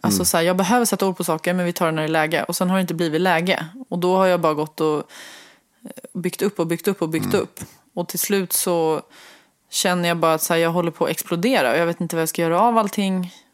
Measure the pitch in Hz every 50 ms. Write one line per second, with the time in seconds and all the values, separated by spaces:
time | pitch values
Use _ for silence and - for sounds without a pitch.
0 | - 208 202 190 180 - - 170 165 175 185 185 196 175 240 247 233 - 202 185
1 | 196 190 175 - 180 - 160 160 - 180 180 180 180 175 175 - 180 160 160 156
2 | 156 156 160 160 156 156 165 151 - - - - 185 180 190 190 185 170 165 160
3 | 175 165 147 160 180 185 170 160 175 185 180 - 165 160 190 262 254 - - 185
4 | 175 180 185 190 190 185 180 170 165 160 151 147 156 156 - - 160 156 151 147
5 | - - - - - - - - - - - _ _ _ _ _ - - - -
6 | - - - 180 165 180 - - - 202 - - 165 165 170 165 - 208 190 -
7 | 170 160 160 165 - - - 190 - - _ - 190 - - _ _ _ - 180
8 | 175 - - 175 - - 202 196 185 170 - - - 190 175 170 160 160 156 151
9 | - _ - - - - - - _ _ _ _ _ _ - - - 190 180 180
10 | 175 170 170 170 160 165 160 156 - - 170 165 170 165 160 180 170 170 160 -
11 | 170 - 170 - - - 175 170 175 247 269 202 135 120 120 160 170 170 175 -
12 | 175 160 - 165 160 160 - - 170 165 170 180 220 240 233 226 214 202 - 214
13 | 196 190 190 185 180 180 - - _ _